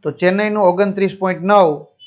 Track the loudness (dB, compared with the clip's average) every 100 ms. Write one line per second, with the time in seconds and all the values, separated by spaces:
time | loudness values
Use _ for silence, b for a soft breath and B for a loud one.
0 | -8 -2 -2 0 -2 0 0 2 -2 0
1 | -4 -2 -6 -4 2 4 4 -2 -12 _